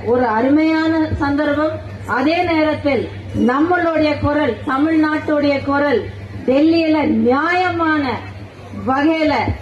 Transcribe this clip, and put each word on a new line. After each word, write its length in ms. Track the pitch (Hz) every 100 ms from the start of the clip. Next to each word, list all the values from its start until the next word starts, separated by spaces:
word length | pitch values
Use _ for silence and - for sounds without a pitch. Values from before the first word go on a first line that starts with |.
| 202
ஒரு 200 | 247 247
அருமையான 840 | 220 254 302 320 320 320 320 311 -
சந்தர்ப்பம். 640 | 294 285 302 285 311 311 - - -
அதே 360 | 233 277 339
நேரத்தில் 680 | 359 320 311 294 285 254 - - - - 220
நம்மளுடைய 720 | 269 320 359 339 320 302 294
குரல், 360 | 285 294 277 214 -
தமிழ்நாட்டுடைய 960 | 262 302 320 302 302 302 294 285 269
குரல் 420 | 269 277 285 233 - - - - -
டெல்லியில 580 | 269 320 330 320 311
நியாயமான 1120 | 262 220 226 262 330 359 359 339 330 311 269 226 - - - - - 196 196
வகையில, 460 | 269 294 320 302 254 - -